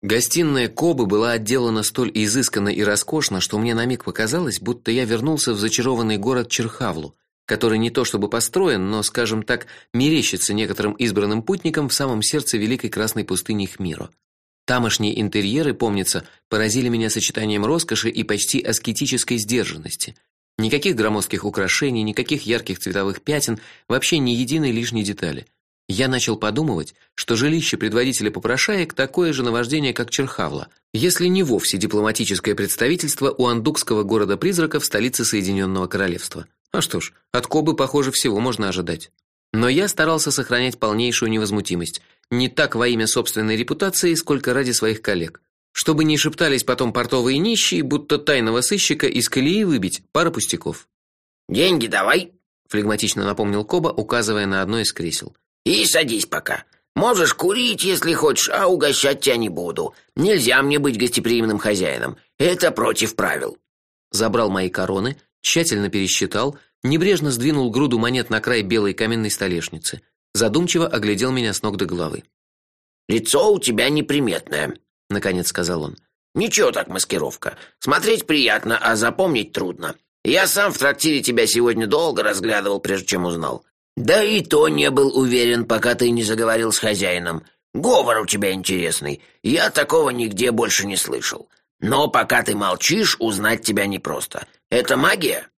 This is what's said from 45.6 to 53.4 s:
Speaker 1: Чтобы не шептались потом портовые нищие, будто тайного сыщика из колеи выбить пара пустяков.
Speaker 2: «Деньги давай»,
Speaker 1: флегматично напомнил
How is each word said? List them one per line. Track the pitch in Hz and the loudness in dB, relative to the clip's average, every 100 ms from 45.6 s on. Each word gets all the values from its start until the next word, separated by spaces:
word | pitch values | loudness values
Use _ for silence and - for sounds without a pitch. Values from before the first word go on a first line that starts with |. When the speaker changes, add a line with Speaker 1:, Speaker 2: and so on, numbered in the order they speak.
| _ | _
Speaker 1:
Чтобы | - - 156 | -4 0 2
не | 156 151 | 4 2
шептались | 151 151 165 131 | 0 0 2 2
потом | - 123 123 | 0 0 0
портовые | 113 120 131 120 135 | 0 0 2 2 2
нищие, | 202 226 - 175 | 2 2 0 0
будто | 135 143 - 147 | 0 -2 0 -2
тайного | 143 139 113 117 | 2 2 4 0
сыщика | 123 202 - 156 139 | 0 0 0 0 0
из | 120 - | 0 0
колеи | 139 135 196 | 0 2 2
выбить | 202 135 92 - _ | 2 2 0 -6 _
пара | 156 165 | 0 0
пустяков. | - 101 82 82 80 - _ _ _ _ _ - | 0 -4 -4 -6 -8 -16 _ _ _ _ _ -4
Speaker 2:
«Деньги | 104 175 165 113 | 2 4 2 2
давай», | 101 98 160 185 _ _ _ _ | 0 4 2 0 _ _ _ _
Speaker 1:
флегматично | 104 104 107 107 - | -2 0 0 0 0
напомнил | 98 101 | -2 0